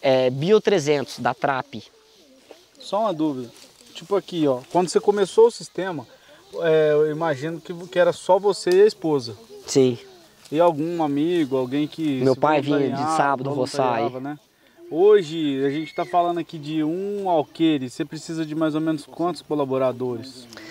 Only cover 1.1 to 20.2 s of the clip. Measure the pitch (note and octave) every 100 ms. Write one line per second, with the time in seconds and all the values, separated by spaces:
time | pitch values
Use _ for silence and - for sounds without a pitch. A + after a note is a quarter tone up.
1.1 | - B2 C#3+ D3 C3 - A#2 - _ _
2.1 | _ - - _ - _ _ - G3 A3
3.1 | E3 D#3 C3 A#2+ - - _ - - E3
4.1 | G3+ - F3 D3 B2+ B2+ E3+ F3+ G#3 G#3
5.1 | G#3 F#3+ - A3+ - E3+ - F#3+ D#3+ A#2
6.1 | - _ - - - E3 D#3 D3+ D3+ D#3
7.1 | D3+ E3 C#3 D3+ E3 - F3 F3+ F3+ F3
8.1 | D#3 - F#3 G3+ F#3 - F#3 G#3 - D#3+
9.1 | D3 A#2 G#2 - - - C#3+ B2+ A#2 -
10.1 | - - _ - D3 F3 D#3 D#3+ E3+ D3+
11.1 | C#3+ D#3 F3 D3 C3 B2+ C#3 D3 - D#3
12.1 | C3+ C3 B2+ D3 D#3 C#3+ D3 C#3 A#2 D#3
13.1 | D#3+ C#3+ C#3 C3+ C#3+ B2+ - C3 A#2 A#2
14.1 | B2+ C3+ D3 _ _ _ _ - D3+ G3+
15.1 | D4 D#3 E3 D3+ C3+ C#3 C#3 D#3 - F3
16.1 | F3+ F3 E3+ D#3+ E3 D3 D#3 D3+ E3+ G3+
17.1 | G3+ G3 E3+ C#3 - E3 D3+ B2+ - D#3
18.1 | D#3+ - E3 D#3 D3+ D#3 D3+ D#3+ D#3 -
19.1 | - E3+ F3 - D3+ C#3 C3 C3 B2 B2+
20.1 | A#2